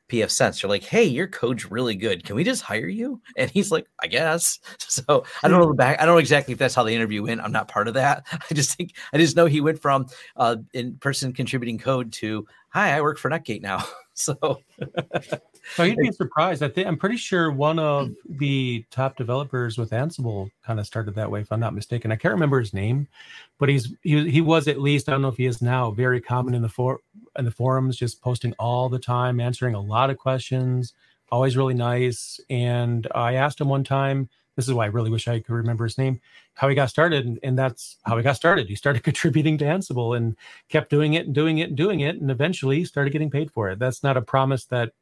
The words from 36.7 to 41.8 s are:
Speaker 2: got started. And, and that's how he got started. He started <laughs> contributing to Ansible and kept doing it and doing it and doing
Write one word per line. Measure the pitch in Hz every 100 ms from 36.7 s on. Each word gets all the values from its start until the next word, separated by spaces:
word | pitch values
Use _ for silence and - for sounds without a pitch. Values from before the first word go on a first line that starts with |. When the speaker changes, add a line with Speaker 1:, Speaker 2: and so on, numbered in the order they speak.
Speaker 2:
got | 139 131
started. | - 170 147 120
And, | 113
and | 135 127
that's | 131 123 - - -
how | 117
he |
got | 123 135
started. | 165 185 98
He |
started | 104 143 120
<laughs> | -
contributing | - 165 156 156 156
to | 147
Ansible | 185 185 123 117 120
and | 113 107 - - _
kept | 156 -
doing | 147 151
it | 160 -
and | 139
doing | 160 156
it | 170
and |
doing | 127